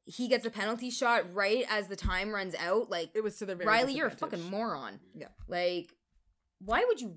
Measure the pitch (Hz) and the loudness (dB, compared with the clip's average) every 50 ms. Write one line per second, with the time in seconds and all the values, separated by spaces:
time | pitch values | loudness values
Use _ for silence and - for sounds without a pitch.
0 | _ - - - 247 233 247 233 226 226 226 214 196 220 233 226 247 247 247 - | _ -10 -6 -4 2 4 4 4 4 0 -2 -2 0 0 -2 -2 -4 -6 -2 2
1 | 262 233 240 208 170 180 175 202 196 202 220 254 - - 214 208 196 180 202 - | 4 4 4 4 2 0 0 0 2 4 4 2 2 2 0 0 -2 -2 -4 -4
2 | - 185 185 185 202 214 214 202 190 185 - - 170 170 196 226 240 - 180 170 | -2 0 0 0 0 -2 -2 -4 -4 -4 -4 -2 0 2 2 2 2 0 -2 -2
3 | 165 - - 214 220 202 202 - 214 190 185 175 180 214 220 233 254 277 269 311 | -2 -2 -2 -2 -2 -2 -4 -6 -6 -6 -4 0 2 4 4 4 4 2 2 0
4 | 294 226 - - 320 - 208 175 170 180 190 214 233 220 160 139 123 101 98 - | -2 -2 -2 -2 -4 -4 -4 -4 -4 -4 -4 -4 -2 -2 -4 -6 -8 -10 -12 -14
5 | - _ - - - - - - - - 180 175 180 180 180 175 175 - _ _ | -18 _ -18 -16 -16 -16 -16 -16 -10 -6 -2 0 0 2 0 -2 -4 -8 _ _
6 | _ _ _ _ _ _ _ _ _ _ _ - 190 202 233 330 480 494 427 247 | _ _ _ _ _ _ _ _ _ _ _ -12 -2 0 2 4 4 4 2 2
7 | 247 190 165 | -2 -6 -10